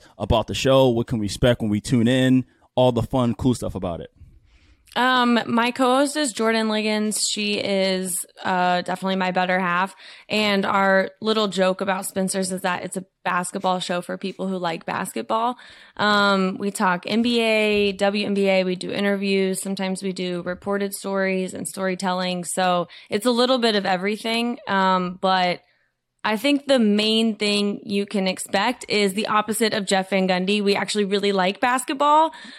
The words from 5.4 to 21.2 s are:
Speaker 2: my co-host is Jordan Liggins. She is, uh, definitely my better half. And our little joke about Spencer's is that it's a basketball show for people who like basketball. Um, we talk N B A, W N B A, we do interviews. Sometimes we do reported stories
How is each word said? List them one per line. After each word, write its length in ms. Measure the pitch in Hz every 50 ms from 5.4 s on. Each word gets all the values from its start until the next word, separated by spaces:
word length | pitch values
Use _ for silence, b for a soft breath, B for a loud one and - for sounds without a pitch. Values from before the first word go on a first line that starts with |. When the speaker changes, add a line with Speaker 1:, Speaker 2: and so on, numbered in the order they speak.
| -
Speaker 2:
my 240 | - 233 233 233 247
co-host 440 | 247 - 262 247 254 269 294 277 -
is 180 | 311 302 269 196
Jordan 360 | - 220 226 226 226 220 220
Liggins. 500 | 214 214 214 214 214 214 214 214 208 - - -
She 260 | - 214 208 208 208 -
is, 680 | - 202 196 190 190 190 190 185 185 185 180 - - - _ - -
uh, 400 | - 185 180 180 180 180 180 180
definitely 320 | - 180 - 185 190 190
my 160 | 190 185 185
better 280 | 180 185 180 180 185 185
half. 360 | 190 175 175 180 190 190 - B B B B B B B
And 360 | 202 214 214 208 202 196 190
our 440 | - 208 196 196 196 190 190 190 - - _
little 280 | 208 214 220 220 214
joke 340 | 202 175 190 185 185 185 -
about 240 | 196 190 185 190 196
Spencer's 460 | - - 196 190 185 - 190 190 185
is 100 | 185 185
that 220 | - 185 180 - -
it's 120 | 185 -
a 100 | 190 190 - _ _ _
basketball 560 | 185 180 180 180 - - 196 185 185 185 185
show 220 | 180 - 180 175
for 160 | 175 - 185 185
people 280 | - 190 - - 185
who 100 | 190 190
like 280 | 185 180 170 165 175 -
basketball. 720 | - 175 - 190 190 - 220 220 - 226 220 233 247 247 B B B B B B B B
Um, 600 | - 202 208 208 202 202 202 196 190 190 185 190 -
we 100 | 202 202
talk 360 | 196 - 214 185 180 180 -
N 160 | - 208 226 233
B 180 | 240 240 233
A, 500 | 226 220 220 214 214 214 208 208 208 202 196
W 320 | 190 196 202 202 208 202
N 80 | 202 202
B 120 | 196 196 190
A, 140 | 190 190 185
we 120 | 185 180
do 160 | 185 185 180
interviews. 680 | - - 202 202 202 196 202 196 196 190 190 185 190 185
Sometimes 420 | - 196 196 196 190 190 190 185 196
we 100 | 190 180
do 300 | 185 185 180 180 175 160
reported 500 | 180 180 - - 202 202 202 202 196 196
stories 640 | - - 196 196 196